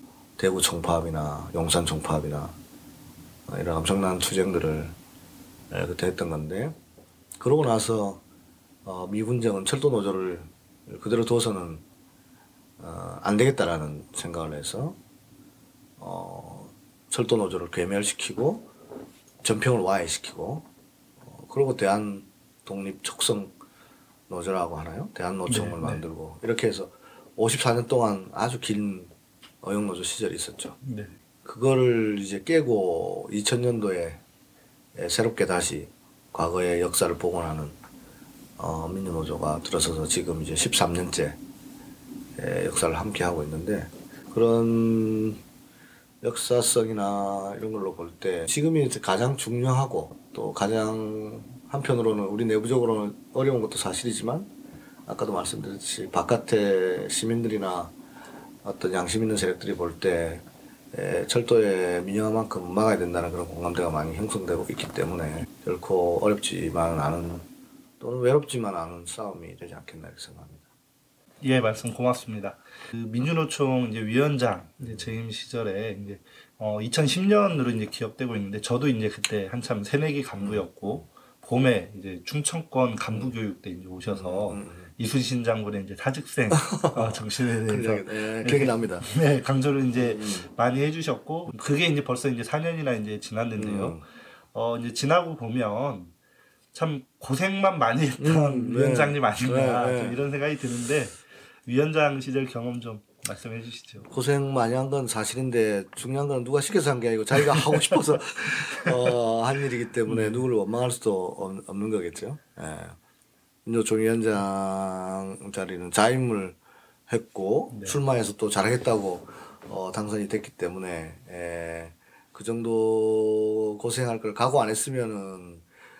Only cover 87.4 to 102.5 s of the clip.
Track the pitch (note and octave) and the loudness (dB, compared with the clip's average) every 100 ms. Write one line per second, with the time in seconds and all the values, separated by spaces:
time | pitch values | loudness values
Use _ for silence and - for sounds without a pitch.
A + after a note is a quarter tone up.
87.4 | B2 A2+ A2 G#2+ A2+ G2+ F#2+ G#2+ G#2+ A2+ | 0 2 2 0 2 0 -2 -4 -4 -2
88.4 | A#2 C#3+ C3 A2+ A2 F2+ - D#3 D3 C3+ | 2 4 4 2 0 -4 -2 4 6 6
89.4 | B2+ C3+ C#3+ C#3 B2+ A#2+ A#2+ G#2+ G#2+ F#2 | 4 2 4 4 2 2 2 0 -4 -6
90.4 | E2+ - B2 C3+ D3 E3 D#3+ A#2+ - E3 | -8 2 2 4 0 0 -2 -4 -4 -8
91.4 | E3+ A2 - C#3+ E3+ C#3+ C#3 B2 C#3 A#2 | -6 -8 0 2 4 2 0 0 0 -2
92.4 | A2+ D3+ E3+ E3 C#3+ A2+ G#2+ G#2 - A2 | -2 -2 -2 -2 -2 -2 -4 -8 -6 -4
93.4 | A#2 G#2+ G#2+ G2+ F#2+ D#2+ - - - - | -2 -4 -4 -2 -4 -6 -14 -20 -20 -20
94.4 | _ G#2+ A#2 A#2 A#2+ - C#3 F3 E3 D#3 | _ -4 -2 -2 -4 -2 4 4 2 -6
95.4 | A2+ B2 G#2+ G#2+ C#3 G2 F2 _ _ _ | -4 -2 0 0 -4 -6 -12 _ _ _
96.4 | _ _ _ - D#3+ C#3+ - _ - C3+ | _ _ _ -4 -2 -2 -8 _ -4 0
97.4 | F#3+ G3 G3 E3 A#2 D#3+ C#3+ B2+ D3 D#3+ | 2 4 2 4 2 4 2 2 4 6
98.4 | C#3+ C3 A#2+ B2 C#3+ C#3+ C#3+ C#3+ A2+ G#2 | 6 2 0 4 4 6 4 4 2 2
99.4 | B2+ B2+ C3 A#2+ B2 B2 A2+ B2 C#3+ C#3 | 2 4 4 4 2 0 -2 -2 -2 0
100.4 | D3+ C#3+ B2+ A#2+ A#2+ C#3+ A#2 - - - | -2 -2 -4 -4 0 0 0 -8 -20 -20
101.4 | - - - B2+ D#3 D#3 D3 C#3 C3+ C3+ | -20 -16 0 2 4 4 4 2 -2 -2
102.4 | C3 | -2